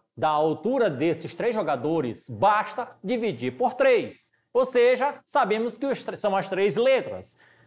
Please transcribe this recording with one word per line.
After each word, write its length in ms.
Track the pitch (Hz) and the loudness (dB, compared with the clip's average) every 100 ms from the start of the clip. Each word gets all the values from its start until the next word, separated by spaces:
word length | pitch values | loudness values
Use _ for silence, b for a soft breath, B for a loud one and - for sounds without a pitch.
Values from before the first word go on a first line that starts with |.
| _ - | _ -4
da 120 | 156 | 0
altura 640 | 151 156 156 202 269 226 | 2 2 0 -2 0 0
desses 440 | 135 160 156 - | 0 -2 -2 -6
três 200 | - 226 | -4 -2
jogadores, 720 | 220 165 139 135 165 127 107 - | -2 -2 -2 0 -2 -2 -6 -10
basta 680 | 113 190 214 208 - 240 - | 0 2 4 0 -6 -10 -10
dividir 540 | 190 240 220 127 127 127 | -4 -2 -2 -2 -6 -2
por 180 | 240 | -2
três. 560 | 240 254 240 120 - - _ _ | 2 4 4 2 -10 -16 _ _
Ou 120 | 240 | 0
seja, 560 | 254 247 240 254 269 285 | 2 4 4 4 0 -4
sabemos 520 | - 302 226 214 233 - | -4 0 2 0 -2 -4
que 100 | 277 | -4
os 180 | 247 | -4
tr-, 120 | - - | -6 -4
são 200 | 208 190 | -2 0
as 120 | 190 | -2
três 280 | 185 202 156 | 0 0 2
letras. 600 | 247 262 - 92 95 - b b | 2 2 0 -8 -12 -16 b b